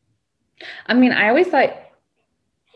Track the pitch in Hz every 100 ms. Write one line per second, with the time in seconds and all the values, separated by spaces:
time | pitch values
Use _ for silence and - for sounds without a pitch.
0 | _ _ _ _ _ _ - - - 240
1 | 247 - 208 254 359 294 220 - - _
2 | _ _ _ _ _ _ _